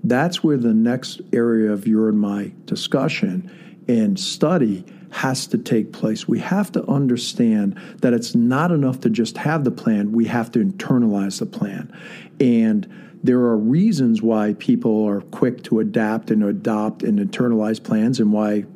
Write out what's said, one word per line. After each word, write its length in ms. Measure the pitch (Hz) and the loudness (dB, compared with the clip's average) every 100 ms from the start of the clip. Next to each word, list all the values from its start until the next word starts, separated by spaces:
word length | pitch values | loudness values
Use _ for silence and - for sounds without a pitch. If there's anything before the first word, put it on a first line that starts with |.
That's 400 | - 123 170 175 | 2 2 0 0
where 140 | 160 139 | 0 2
the 180 | 117 110 | 4 4
next 440 | 117 127 - - - | 2 0 -6 -14 -4
area 380 | 120 117 113 107 | 0 2 2 2
of 160 | 104 110 | 0 0
your 200 | 110 110 | 2 2
and 120 | 104 | 2
my 340 | 104 101 101 - - | 0 -2 -8 -12 -8
discussion 840 | - - 139 156 - - 92 - - - - - | -6 -2 -2 -2 -2 -2 -4 -8 -18 -20 -12 0
and 320 | 117 107 92 | 2 2 0
study 680 | - - 151 180 113 95 - - - | -4 -2 0 2 0 -2 -8 -20 -14
has 380 | - 135 131 - | -4 -4 -4 -4
to 100 | 110 | -6
take 340 | - 113 95 | 0 -2 -2
place. 360 | - 110 110 - | -4 -4 -4 -2
We 100 | 117 | -4
have 340 | - 196 202 | 0 -2 -2
to 140 | - - | -4 -2
understand 920 | 139 135 117 - - 120 107 101 95 - - | 0 2 0 -4 0 2 2 0 -4 -16 -2
that 120 | 127 | 2
it's 220 | 120 117 120 | 2 0 2
not 340 | 117 131 175 | 2 2 2
enough 280 | 165 131 127 | 2 0 0
to 80 | 117 | 0
just 280 | 110 110 - | 0 -2 -2
have 260 | 147 160 | -2 0
the 80 | 131 | -2
plan. 400 | - - 104 104 | -2 -2 0 0
We 140 | 113 110 | 0 0
have 260 | 120 113 | -2 0
to 80 | 117 | 0
internalize 800 | 98 95 - 131 113 101 98 - | 0 -2 0 2 2 0 -2 -4
the 80 | 113 | -8
plan. 440 | - 202 - - - - - - - | -4 -6 -6 -12 -16 -18 -20 -20 0
And 480 | 131 117 110 107 95 - - - | 4 4 4 2 -2 -16 -20 -2
there 160 | 123 123 | 2 4
are 180 | 120 110 | 4 2
reasons 640 | 110 151 220 160 123 110 | 2 4 2 2 2 2
why 320 | 113 110 104 101 | 2 2 0 -2
people 440 | - 120 113 110 107 | 0 2 2 2 0
are 160 | 101 | -2
quick 420 | - - 127 120 | -6 -2 -2 -2
to 160 | - 110 | -2 0
adapt 500 | 110 110 107 113 - | 0 0 -2 -4 0
and 140 | 107 | 0
adopt 580 | 101 101 117 107 107 110 | 2 -2 -2 -2 -2 -4
and 160 | 117 104 | -2 0
internalize 680 | 98 - 123 113 107 110 | -2 0 0 2 0 -4
plans 360 | - 110 113 120 | -2 0 0 2
and 120 | 107 | 2
why 340 | 107 107 104 95 | 2 0 -2 -4